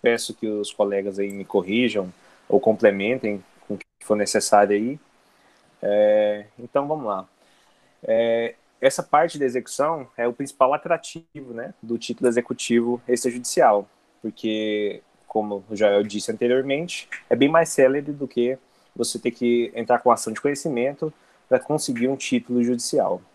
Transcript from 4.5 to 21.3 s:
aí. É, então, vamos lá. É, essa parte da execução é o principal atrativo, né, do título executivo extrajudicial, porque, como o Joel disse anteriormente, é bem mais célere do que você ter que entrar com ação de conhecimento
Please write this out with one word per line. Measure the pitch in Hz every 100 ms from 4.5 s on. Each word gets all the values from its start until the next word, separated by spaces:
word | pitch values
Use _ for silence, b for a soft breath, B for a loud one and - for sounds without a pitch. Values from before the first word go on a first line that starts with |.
| 104 101
aí. | 104 117 151 _ _ b b b b b _
É, | 101 104 104 107 104 104 107 -
então, | 120 143 143
vamos | 156 117
lá. | 95 92 _ b b b b b _
É, | - 113 117 113 117 - _ _
essa | 135 -
parte | - 147 170 147
da |
execução | 135 123 - - 147 165 123 -
é | 120
o |
principal | 120 139 - 131
atrativo, | 147 170 165 - 170 165 147 131
né, | 113 123 -
do | 110 117
título | - 113 127
executivo | 117 120 117 - 117 117 120 -
extrajudicial, | 123 127 120 123 - 135 104 101 _ _ _
porque, | 113 - 113 107 107 104 104 - _ _ _
como | 110 107 101 101
o | 104
Joel | 107 101
disse | 104 104 -
anteriormente, | 107 120 127 135 139 175 - - - _
é | 120
bem | 139
mais | 165 165
célere | - 175 139 143
do | 143 139
que | - 120 131 _ b b -
você | 117 110
ter | 127
que | 120 120 120 117 117
entrar | 113 120
com | 123
ação | 117 -
de | 107
conhecimento | 143 143 165 123 127 143 - _ b